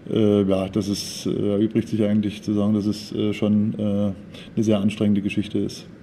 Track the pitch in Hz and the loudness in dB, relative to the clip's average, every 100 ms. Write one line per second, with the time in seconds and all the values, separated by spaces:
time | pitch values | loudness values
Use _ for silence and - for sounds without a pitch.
0 | - - 104 104 95 95 95 107 98 101 | -4 2 4 4 4 2 0 -2 -2 -4
1 | - - 104 104 104 101 107 117 110 110 | -6 -6 -4 -2 0 0 2 0 -2 0
2 | 104 107 104 95 - 104 104 107 101 101 | 2 2 0 -4 -2 0 2 2 0 -4
3 | - - 107 101 104 104 107 - 107 101 | -6 -2 -2 0 2 2 2 -2 -2 0
4 | 104 92 - - - - 110 104 101 - | -2 -4 -12 -18 -8 -2 2 2 2 2
5 | 104 104 98 104 98 104 101 - - - | 2 2 2 -2 -2 -2 -4 -6 -16 -20